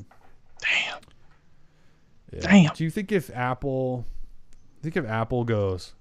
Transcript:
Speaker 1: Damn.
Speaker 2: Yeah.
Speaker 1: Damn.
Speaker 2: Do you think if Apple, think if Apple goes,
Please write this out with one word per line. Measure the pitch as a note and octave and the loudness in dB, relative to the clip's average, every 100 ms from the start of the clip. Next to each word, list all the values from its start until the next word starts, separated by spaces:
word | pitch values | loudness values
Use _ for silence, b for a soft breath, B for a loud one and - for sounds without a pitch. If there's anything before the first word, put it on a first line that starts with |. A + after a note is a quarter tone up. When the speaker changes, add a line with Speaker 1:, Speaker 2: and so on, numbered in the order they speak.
| G2+ - - - - - | -18 -20 -20 -20 -20 -10
Speaker 1:
Damn. | - - - - - - - - - - - - - - - - - | -4 -4 -4 -10 -16 -20 -20 -20 -20 -20 -20 -20 -20 -20 -20 -20 -16
Speaker 2:
Yeah. | - | -8
Speaker 1:
Damn. | E3 G3 D#3 | 8 8 8
Speaker 2:
Do | - | 4
you | D#3+ | -4
think | G#3+ G3 | -2 -2
if | G3+ - | -2 -2
Apple, | B2 B2 B2+ C#3 C3 C3 B2+ A#2+ - - - - - - - | -4 -4 -2 -2 -2 -2 -2 -4 -6 -8 -10 -16 -18 -20 -10
think | D#3+ F3+ | -4 -4
if | |
Apple | B2+ A2 A2+ B2+ | -2 -2 0 0
goes, | A#2 A2 G2+ F#2 - - | 2 2 2 -2 -8 -20